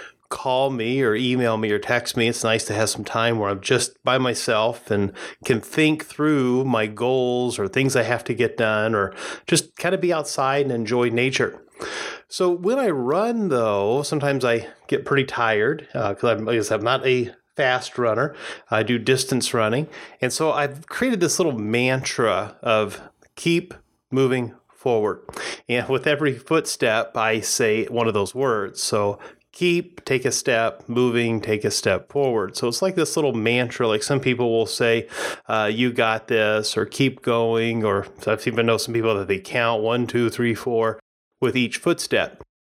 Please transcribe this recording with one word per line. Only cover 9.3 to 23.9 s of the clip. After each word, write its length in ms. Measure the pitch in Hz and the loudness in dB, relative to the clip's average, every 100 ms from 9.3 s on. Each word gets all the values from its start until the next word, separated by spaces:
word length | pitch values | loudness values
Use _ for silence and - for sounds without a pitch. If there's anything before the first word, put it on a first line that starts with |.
| - - | -12 0
just 280 | 165 - - | 0 0 -6
kind 160 | 175 | -2
of 80 | 185 | 0
be 100 | 175 | 0
outside 540 | 165 151 - 135 139 139 | 0 -2 -2 0 2 0
and 60 | |
enjoy 360 | 120 107 123 120 | -2 0 0 2
nature. 540 | 117 131 131 117 - - - - - - - - | 2 0 0 -2 -4 -20 -14 -12 -8 -10 -12 -14
So 220 | - 185 | -2 0
when 280 | 175 180 262 | 2 0 0
I 120 | 240 | 0
run, 580 | 147 123 160 226 233 196 | 0 0 0 0 0 0
though, 540 | 127 110 101 101 131 | 2 2 2 2 0
sometimes 420 | 147 151 143 139 | 0 0 0 2
I 220 | 127 117 - - - | 2 0 -2 -16 -2
get 200 | 139 135 | -2 2
pretty 180 | 139 | 0
tired, 640 | 131 - 117 107 113 156 - | 0 0 2 2 2 -2 -6
uh, 180 | 135 107 | -4 -4
'cause 160 | 98 120 | 0 0
I'm, 160 | 107 | 0
like 140 | 110 117 | 0 0
I 20 | |
said, 200 | 104 110 | 0 0
I'm 40 | |
not 220 | 110 131 135 | 0 0 2
a 240 | 127 123 - _ - | 2 0 -8 _ -2
fast 400 | 135 127 123 - | 0 0 -2 -2
runner. 380 | 120 107 147 - - - - | 0 2 -2 -4 -14 -14 -2
I 120 | 110 | 0
do 160 | 110 120 | 2 0
distance 560 | 107 131 - 131 - | 2 2 2 0 0
running. 340 | 120 107 120 156 - - - | 0 2 0 -2 -10 -20 -4
And 100 | 127 | -4
so 220 | - 160 | 0 0
I've 340 | 139 147 139 - | 0 -2 -4 -12
created 320 | - 254 220 | -4 -2 0
this 180 | 170 - | 0 0
little 200 | 170 120 | 0 0
mantra 1000 | 104 117 127 131 131 - 117 92 104 - | -2 2 2 0 -2 0 2 2 -2 -6
of 400 | 127 110 104 - - _ _ | 0 2 0 -6 -18 _ _
keep 380 | - 165 170 175 - _ | -4 0 0 0 -16 _